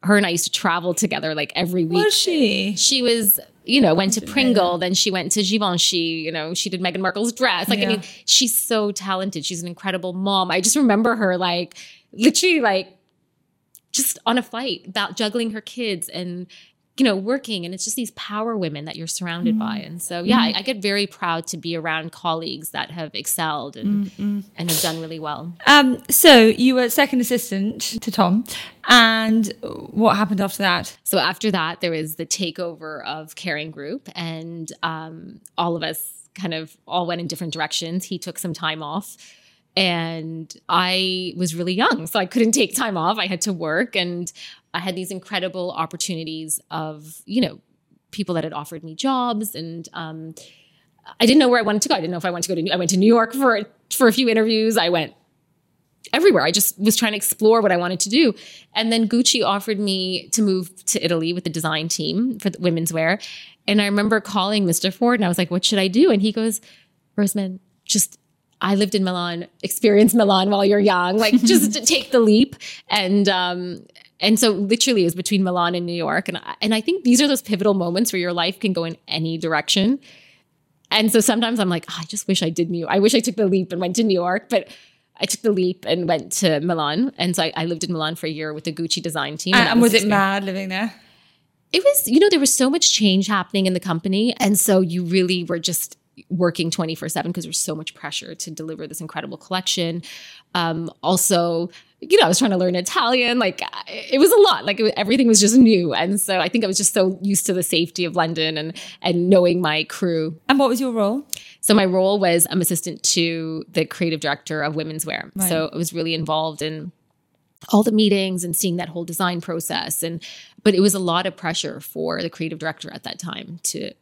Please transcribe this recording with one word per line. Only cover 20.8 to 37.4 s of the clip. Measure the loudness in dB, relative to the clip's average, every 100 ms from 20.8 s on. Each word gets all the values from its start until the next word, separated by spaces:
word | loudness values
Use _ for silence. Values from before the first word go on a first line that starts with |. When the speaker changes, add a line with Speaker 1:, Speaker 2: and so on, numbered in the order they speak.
Speaker 1:
very | -2 -2 -4
proud | -4 -4 -4 -6
to | -10
be | -6
around | -6 -4 -6 -6
colleagues | -8 -4 -4 -6 -10 -10
that | -8 -8
have | -8 -10
excelled | -10 -6 -4 -4 -4 -8 -8
and, | -2 -2 -4
Speaker 2:
Mm, | -6
mm. | -6 -4 -8 -8
Speaker 1:
and | -4
have | -2
done | -2 -4
really | -8 -10
well. | -8 -8 -10 -6 4
Speaker 2:
Um, | 6 6 0 -2
so | 0 6 8 8
you | 6 2
were | 2 0
second | 0 0 0
assistant | 0 -2 -2 -4 -4 -6 -8 -6
to | -6
Tom, | 0 2 2 -2 -10 -14 -14 4
and | 6 6 2 2 2 0 -4
what | -12 -14 -10 0 2 4
happened | 0 0
after | -2 -2
that? | -2 -2 -4 -10
Speaker 1:
So | -2 0
after | 0 -2 -2
that, | 0 -2 -4
there | -4
was | -4 -6 -8
the | -6
takeover | -4 -4 -6 -10 -10 -14 -12 -10
of | -10 -12 -12
Kering | -8 -6 -8
Group, | -12 -10 -10 -12
and, | -10 -8 -8 -10 -12 -12 -8
um, | -8 -8 -12 -16 -20 -20 -16 -4
all | -2 0
of |
us | -4 -6 -12 -16 -20
kind | -10 -6
of | -6 -10 _ -4
all | -4 -2
went | -4
in | -6
different | -8